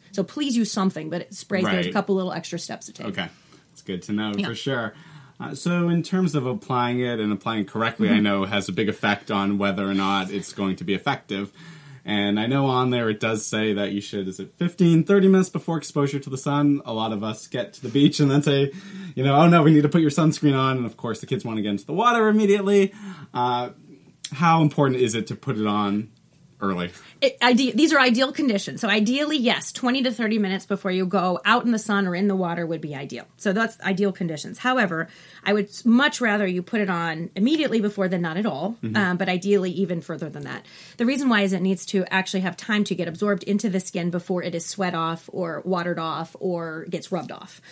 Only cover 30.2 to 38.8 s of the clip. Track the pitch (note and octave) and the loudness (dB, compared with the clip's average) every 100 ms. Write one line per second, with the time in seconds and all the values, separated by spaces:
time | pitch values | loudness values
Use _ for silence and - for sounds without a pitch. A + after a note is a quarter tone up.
30.2 | A3 A3 G3 F#3+ - G3 G3 F#3 F#3 G3 | -2 0 0 -2 -4 -4 -2 -2 0 0
31.2 | F3+ F3+ G3+ A#3+ A#3 A3 - G3+ F#3+ F3 | 0 0 2 2 2 0 0 0 0 0
32.2 | G3+ F#3+ F3+ E3+ E3 D#3+ D#3 C#3 C#3+ A#2+ | 0 0 -2 -2 -4 -4 -6 -8 -10 -12
33.2 | - - G#3 F#3+ A3+ - F#3+ F#3 G3+ F3+ | -14 -6 -2 0 -2 -4 -4 0 0 -2
34.2 | E3+ D3+ - - B3 B3+ G3 D#3+ E3+ - | -4 -6 -10 -6 -2 0 0 -2 -6 -12
35.2 | - - - G#3 G3+ - A#3+ A#3 D4 - | -20 -8 0 0 0 -2 4 6 4 2
36.2 | A#3+ G#3 F#3+ F3+ F3+ A3 F#3+ E3+ E3+ D#3+ | 0 0 0 -2 -2 -2 0 -2 -2 -4
37.2 | E3+ - A3+ D#4 C#4+ A3+ G3+ G3+ F#3+ F3+ | -6 0 2 2 0 0 0 0 0 0
38.2 | F3 E3 G#3+ C#3 F#3 A#3 | -2 -2 -2 -2 -6 -6